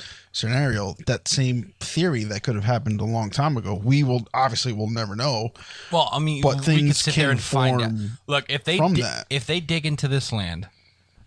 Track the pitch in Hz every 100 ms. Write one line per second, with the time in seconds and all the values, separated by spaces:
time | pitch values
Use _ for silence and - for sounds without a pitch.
0 | - - - - 110 127 143 107 98 -
1 | - 120 - - 127 123 - - - -
2 | 180 127 107 101 - 107 101 120 110 104
3 | 107 113 107 117 147 131 95 104 107 143
4 | 139 127 104 127 123 117 127 104 107 117
5 | 107 104 143 120 117 - - - - 170
6 | 139 135 156 147 143 135 139 151 147 143
7 | - 151 143 123 - 139 127 127 117 110
8 | 104 120 - 143 - 139 - 180 208 160
9 | 98 58 - 139 123 170 156 165 156 147
10 | 139 135 - 113 90 85 98 _ _ _
11 | _ -